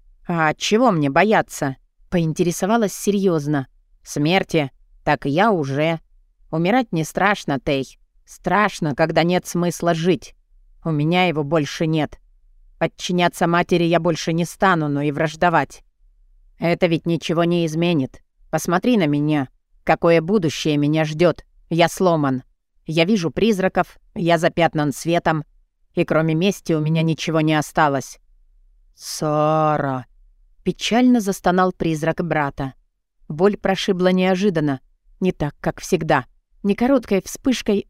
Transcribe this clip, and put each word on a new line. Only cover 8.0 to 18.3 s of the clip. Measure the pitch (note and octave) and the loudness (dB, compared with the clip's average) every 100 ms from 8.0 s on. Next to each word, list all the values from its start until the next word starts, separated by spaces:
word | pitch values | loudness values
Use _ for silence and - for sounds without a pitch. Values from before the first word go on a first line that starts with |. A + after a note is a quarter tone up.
| _ _ _ | _ _ _
Страшно, | - - F#3 G#3 - D#3 C#3+ | -10 -2 0 0 -2 -4 0
когда | D#3+ E3 | 0 2
нет | E3 F3+ - | 2 0 -2
смысла | F3 F3 - E3+ | -2 -2 -2 -2
жить. | E3 E3+ D#3 - _ _ _ _ _ | 0 0 0 -4 _ _ _ _ _
У | E3 | -4
меня | D3+ D3+ F3+ F3+ | -2 0 2 0
его | D3+ | 0
больше | C#3+ E3 C#3+ - E3 | -2 -2 -2 -4 -2
нет. | D#3+ C#3+ - _ _ _ _ - _ | 0 -2 -8 _ _ _ _ -20 _
Подчиняться | E3 - - F3+ F3 - E3+ | -6 -6 -4 0 0 0 0
матери | E3+ F3 F3 | 2 2 2
я | E3+ E3+ | 2 2
больше | E3+ D#3 - | 0 -2 -2
не | E3 E3+ | -2 -4
стану, | - G3 E3+ D3+ | 0 2 2 0
но | C#3+ | -2
и | D3 | -2
враждовать. | C#3 D#3+ D#3 F3 D#3+ C#3 - _ _ _ _ _ _ _ _ | -2 -4 0 2 2 -2 -8 _ _ _ _ _ _ _ _
Это | E3+ E3+ F3+ | -2 0 0
ведь | D#3+ E3+ | 0 -2
ничего | E3 - E3 | -4 -2 -2
не | E3+ F3 E3 | 0 0 -2
изменит. | D#3 F3 E3 C3 - _ | -2 0 0 -2 -8 _